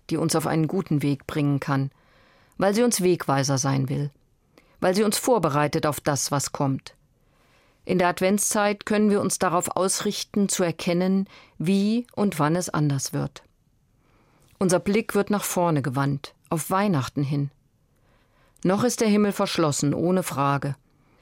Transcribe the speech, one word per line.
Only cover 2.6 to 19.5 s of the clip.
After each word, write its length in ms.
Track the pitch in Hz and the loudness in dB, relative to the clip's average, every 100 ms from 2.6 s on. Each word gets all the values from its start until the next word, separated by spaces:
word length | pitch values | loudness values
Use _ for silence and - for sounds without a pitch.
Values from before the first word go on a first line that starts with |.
| 190 | 0
sie 80 | 208 | 2
uns 200 | 240 - | 2 2
Wegweiser 540 | 180 170 - 139 135 135 | 2 2 0 0 0 0
sein 320 | 135 135 131 | 0 0 -2
will, 220 | 139 143 _ _ _ _ _ _ - | -4 -6 _ _ _ _ _ _ -2
weil 160 | 180 | 0
sie 100 | 185 | 2
uns 120 | 214 - | 2 0
vorbereitet 720 | - 226 160 143 147 160 151 | 2 2 2 0 0 0 -2
auf 140 | 139 | -2
das, 300 | - 139 - | -2 -2 -2
was 220 | 143 - | -2 -4
kommt. 420 | - 139 135 - _ _ _ _ _ _ _ _ _ - | -4 -2 -2 -8 _ _ _ _ _ _ _ _ _ -4
In 120 | 185 | 0
der 100 | 180 | 0
Adventszeit 800 | 175 185 208 - 214 208 208 - | 2 2 2 0 0 0 -2 -2
können 240 | 214 214 | 2 2
wir 100 | 202 | 2
uns 180 | 196 - | 0 0
darauf 380 | 185 170 - - | 0 0 0 -2
ausrichten, 720 | 190 - 208 - - 208 196 | -2 -2 -4 -4 -4 -2 0
zu 140 | - | 0
erkennen, 640 | 175 160 - 175 185 190 190 - - - | -2 -2 -2 0 2 0 -2 -10 -20 -6
wie 480 | 156 196 208 226 240 | 0 2 2 -2 -4
und 240 | - 208 165 | -2 -2 0
wann 180 | 151 175 | 0 0
es 140 | 175 | -2
anders 420 | - 147 139 - | 0 0 0 -4
wird. 300 | 147 139 - _ _ _ _ _ _ _ _ _ _ _ - | -6 -6 -10 _ _ _ _ _ _ _ _ _ _ _ -2
Unser 200 | 190 175 | 2 2
Blick 360 | 202 208 220 | 2 0 0
wird 140 | 202 202 | -2 0
nach 160 | 202 | -2
vorne 380 | - 185 170 151 | -2 0 2 2
gewandt, 520 | 131 127 143 139 - _ - | 0 -2 -2 -4 -8 _ -6
auf 220 | 165 - | -6 -2
Weihnachten 520 | 190 208 151 120 - | 0 2 0 -2 -4
hin. 280 | 139 143 143 _ _ _ _ _ _ _ _ _ _ _ | -2 -2 -4 _ _ _ _ _ _ _ _ _ _ _
Noch 220 | 170 202 | 0 2
ist 180 | 247 - | 0 2
der 60 | 220 | 2
Himmel 240 | 208 208 | 4 2
verschlossen, 600 | 190 196 | 0 -2